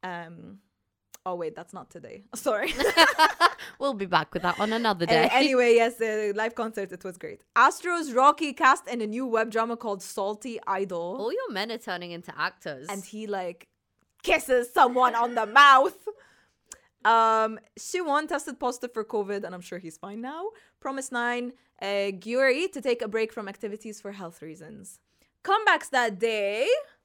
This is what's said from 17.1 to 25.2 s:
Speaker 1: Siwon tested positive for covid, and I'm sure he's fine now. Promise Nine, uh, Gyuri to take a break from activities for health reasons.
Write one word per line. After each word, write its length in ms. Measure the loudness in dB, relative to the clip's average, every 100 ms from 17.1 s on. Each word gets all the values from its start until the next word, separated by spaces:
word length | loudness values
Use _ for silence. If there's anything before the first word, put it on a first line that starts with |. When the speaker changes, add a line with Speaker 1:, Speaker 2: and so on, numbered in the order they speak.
| 4 6 4 2 -4 _ -18
Speaker 1:
Siwon 480 | -8 -4 0 0 0
tested 300 | -6 -6 -6
positive 340 | -4 -4 -8
for 120 | -8
covid, 400 | -4 -4 -4 -6
and 100 | -6
I'm 60 | -12
sure 180 | -12 -12
he's 180 | -14 -16
fine 240 | -14 -12
now. 260 | -12 -10 -12 -12 _ _
Promise 320 | -10 -8 -6
Nine, 400 | -4 -2 -4 -6 -12 _ _
uh, 300 | -4 -2 -2 -6
Gyuri 540 | -4 2 2 2 -2
to 80 | -4
take 200 | -2 -2
a 60 | -2
break 240 | -2 -4
from 160 | -6 -12
activities 520 | -10 -10 -10 -14 -14
for 100 | -14
health 300 | -12 -14 -14
reasons. 560 | -18 -18 -18 -20 -20 -20 _ _